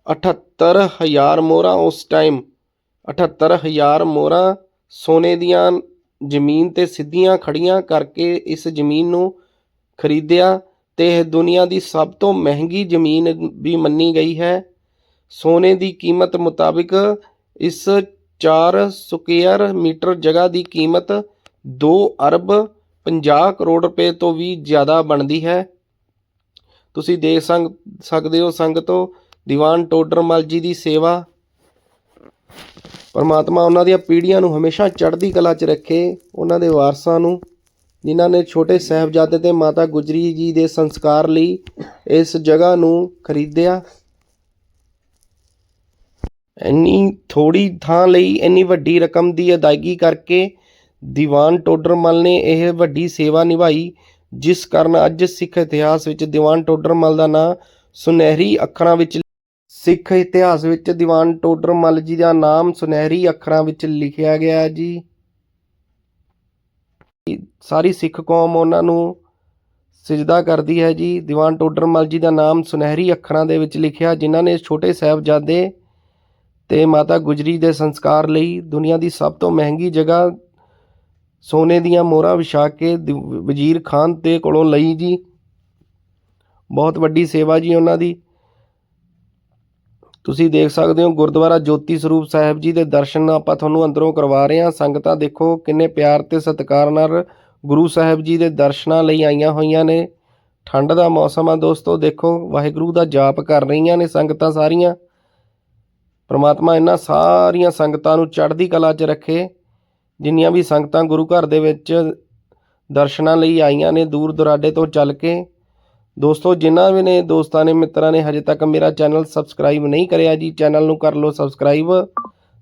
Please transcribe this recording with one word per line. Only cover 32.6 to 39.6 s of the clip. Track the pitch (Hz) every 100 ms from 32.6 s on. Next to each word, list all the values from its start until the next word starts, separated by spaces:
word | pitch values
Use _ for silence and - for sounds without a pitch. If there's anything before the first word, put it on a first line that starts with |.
| - - - - - -
ਪਰਮਾਤਮਾ | 156 156 151 175
ਉਹਨਾਂ | 170 175
ਦੀਆਂ | 175 185
ਪੀੜ੍ਹੀਆਂ | 180 170 180 190
ਨੂੰ | 180 156
ਹਮੇਸ਼ਾ | 160 160 202
ਚੜ੍ਹਦੀ | - 165 170 196
ਕਲਾ | 180 170
'ਚ | 165
ਰੱਖੇ, | 160 151 - 165 180 180 _
ਉਹਨਾਂ | - 165 170
ਦੇ | 170
ਵਾਰਸਾਂ | 151 139 139 170 165
ਨੂੰ, | 170 180 - _ _ _ _ _
ਜਿਨ੍ਹਾਂ | 151 165 175
ਨੇ | 175
ਛੋਟੇ | 170 160 160 180
ਸਾਹਿਬਜ਼ਾਦੇ | 151 160 160 160 160 165
ਤੇ | 175
ਮਾਤਾ | 170